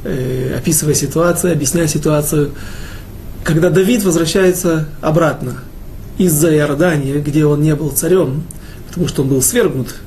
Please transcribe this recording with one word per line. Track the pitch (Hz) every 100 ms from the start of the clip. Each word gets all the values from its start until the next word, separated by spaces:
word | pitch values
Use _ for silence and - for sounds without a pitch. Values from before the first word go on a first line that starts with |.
э, | 143 135 127 127 127 131
описывая | 147 156 151 139
ситуацию, | 139 156 175 165 180
объясняя | 156 143 170 160
ситуацию, | 151 156 151 147 156 143 - - - - - - - - -
когда | - 156 175
Давид | 160 190 247
возвращается | 196 170 160 202 185 175 180 160 151 -
обратно | 160 156 160 135 127 131 - - - - - -
из-за | 185 147 165 151
Иордании, | 147 143 175 156 135 143
где | 143 147 151
он | 147
не | 151 143
был | 151
царем, | - 165 185 147 139 175 - - - -
потому | - 175
что | -
он | 131
был | 135
свергнут | 127 240 202 131 120 -